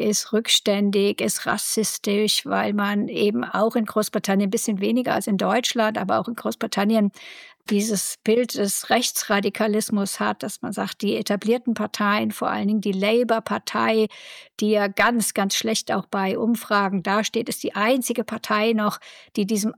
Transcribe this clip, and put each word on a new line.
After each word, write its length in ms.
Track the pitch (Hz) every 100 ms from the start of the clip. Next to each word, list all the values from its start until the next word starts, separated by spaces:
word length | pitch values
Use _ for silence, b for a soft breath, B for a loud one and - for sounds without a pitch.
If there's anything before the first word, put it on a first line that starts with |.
| 214
ist 240 | 208 -
rückständig, 880 | 220 226 - - 202 202 196 202 208
ist 240 | 220 - -
rassistisch, 1000 | 214 - - 208 - 214 202 214 - 185
weil 280 | 196 208
man 340 | 202 202 208 -
eben 360 | - 202 233
auch 320 | - 208 220 233
in 100 | 214
Großbritannien 640 | 214 208 214 - 196 202
ein 40 |
bisschen 300 | 220 - 196
weniger 320 | 202 233 247
als 140 | - 214
in 100 | 196
Deutschland, 600 | 190 220 240 240 214 220
aber 220 | 190 220
auch 80 | 190
in 60 |
Großbritannien 800 | 240 220 - 220 - 202 226 202 B B B B B -
dieses 460 | 208 220 196 - - -
Bild 300 | 226 240 -
des 340 | 202 - -
Rechtsradikalismus 1300 | 226 247 - - 202 196 - 220 208 - 208 202 -
hat, 240 | 208 208
dass 180 | 226 -
man 120 | -
sagt, 280 | 202 196 -
die 140 | 202 220
etablierten 600 | 208 202 208 240 240 220
Parteien, 560 | 208 - 208 208 220
vor 180 | - -
allen 180 | 214 202
Dingen 140 | 214
die 100 | 202
Labour-Partei, 1160 | 190 202 233 233 226 - 208 - - 226 220 214 B B B B -
die 120 | 214
ja 180 | 208 202
ganz, 440 | 196 208 240 208
ganz 220 | - 196 -
schlecht 340 | 220 220 -
auch 160 | 214 -
bei 320 | 202 190 -
Umfragen 680 | 220 226 - 202 196 196
dasteht, 440 | 185 208 214 226 240
ist 160 | -
die 100 | -
einzige 520 | - 214 269 240 233 220
Partei 480 | 220 - 214 220
noch, 260 | 220 208 - B B B -
die 100 | 202
diesem 260 | 220 214